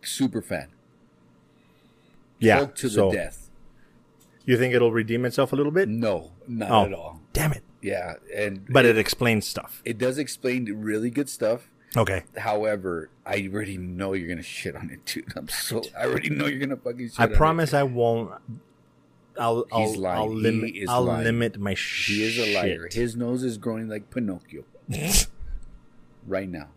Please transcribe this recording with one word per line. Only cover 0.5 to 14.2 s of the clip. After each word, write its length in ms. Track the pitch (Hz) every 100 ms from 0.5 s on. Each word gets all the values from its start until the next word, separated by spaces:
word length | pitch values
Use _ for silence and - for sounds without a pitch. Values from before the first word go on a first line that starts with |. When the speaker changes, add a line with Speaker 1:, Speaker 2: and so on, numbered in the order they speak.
| 90 69 _ _ _ _ _ _ _ _ _ _ _ _ _ _ - _ _
Speaker 2:
Yeah, 180 | 110 139
Speaker 1:
Hulk 180 | 139 -
to 140 | 131
Speaker 2:
so 200 | 107 98
Speaker 1:
the 60 | 98
death. 320 | 80 - - - - - - _ _ _ _ _ -
Speaker 2:
you 120 | 123
think 160 | 127
it'll 180 | 120 120
redeem 340 | 113 110 113 123
itself 280 | 117 135
a 20 | 135
little 160 | 147
bit? 160 | 160 196
Speaker 1:
No, 440 | 110 117 90 80 - -
not 240 | 117 104
Speaker 2:
Oh, 140 | 113 101
Speaker 1:
at 80 |
all. 280 | 95 82 82 -
Speaker 2:
damn 220 | - 156
it. 100 | - - -
Speaker 1:
Yeah, 340 | 98 98 90 82 - 104
and 300 | 104 98 95
Speaker 2:
But 160 | 127 120
it 120 | 110
explains 480 | 101 - 120 107 -
stuff. 340 | - - - -
Speaker 1:
it 120 | 110
does 200 | 123 131
explain 480 | 127 - 127 127 117 107
really 280 | 107 107 117
good 200 | 120 143
stuff. 400 | - 110 120 - _ _ -
Speaker 2:
Okay. 280 | 107 92 - -
Speaker 1:
However, 720 | 110 104 107 104 92 85 80 _ -
I 220 | 104 95
already 240 | 98 104 92
know 360 | 90 90 98
you're 140 | 95